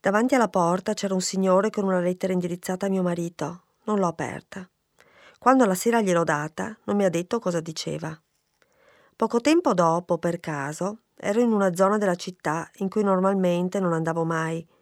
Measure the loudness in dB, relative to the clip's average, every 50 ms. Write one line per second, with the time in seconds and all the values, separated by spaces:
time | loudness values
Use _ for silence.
0 | 0 2 2 2 2 4 4 4 2 2 2 2 2 2 2 0 -2 -4 -6 -4
1 | -2 -2 -2 -2 -2 -2 -2 0 2 4 4 4 4 2 -2 -2 -2 0 0 0
2 | 0 -2 -2 -2 -2 -2 -2 -2 -2 -4 -6 -8 -6 -6 -6 -4 -2 -2 0 0
3 | 0 0 -2 -2 -6 -8 -6 -8 -8 -8 -8 -12 _ _ _ _ _ -4 0 0
4 | 0 0 -2 -4 -8 -8 -8 -10 -14 _ -16 -16 -16 _ _ _ _ _ _ _
5 | -20 _ _ -20 -20 -20 _ _ 2 4 6 6 6 4 2 0 0 2 2 2
6 | 2 2 2 2 2 2 0 -2 -2 -6 _ -8 -8 -8 -10 _ _ -2 0 2
7 | 2 2 0 -2 -4 -2 -4 -4 -4 -2 -4 -4 -6 -6 -10 -8 -8 -8 -8 -8
8 | -8 -10 -12 -12 _ _ _ _ _ _ _ _ _ _ _ _ _ _ _ _
9 | _ _ _ _ -4 0 0 0 2 4 2 4 4 2 2 4 4 4 2 0
10 | 0 -2 -4 -2 0 -4 -4 -4 -6 -8 -6 -6 -6 -8 -6 -6 -6 -6 -6 -10
11 | _ _ _ _ -6 -2 0 2 2 2 2 2 2 0 2 2 2 2 4 2
12 | 0 0 -2 -2 -4 -12 -14 _ _ -4 -4 -4 -6 -10 _ -6 -6 -4 -2 0
13 | 2 2 2 2 2 2 2 2 2 2 2 0 -2 -2 -4 -2 -2 -2 0 0
14 | -2 -2 -2 -2 -2 -2 -2 -2 -2 -4 -6 -8 -10 _ _ _